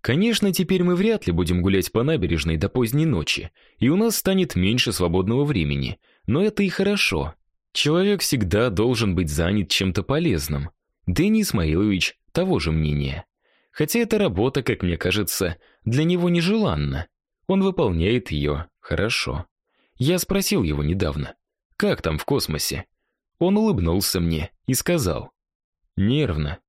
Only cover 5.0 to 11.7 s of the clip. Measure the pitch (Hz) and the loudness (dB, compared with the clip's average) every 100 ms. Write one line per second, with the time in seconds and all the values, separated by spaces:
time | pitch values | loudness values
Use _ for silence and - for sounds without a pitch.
5 | 90 90 92 123 143 120 76 69 65 - | 2 2 2 0 0 0 0 -2 -4 -8
6 | _ _ - 135 208 208 196 - 196 202 | _ _ -2 0 0 0 -2 0 0 0
7 | - 82 71 - _ _ _ - 147 165 | 0 -2 -4 -8 _ _ _ -4 0 2
8 | 196 202 - 135 95 104 123 90 117 117 | 2 0 0 -2 0 2 2 2 0 2
9 | 110 87 82 73 82 104 85 - 95 90 | 0 0 0 0 0 0 0 0 0 -2
10 | - 143 175 85 76 73 71 _ _ _ | -2 0 0 -2 -2 -6 -6 _ _ _
11 | - 90 190 220 208 104 80 | -4 2 2 2 2 0 0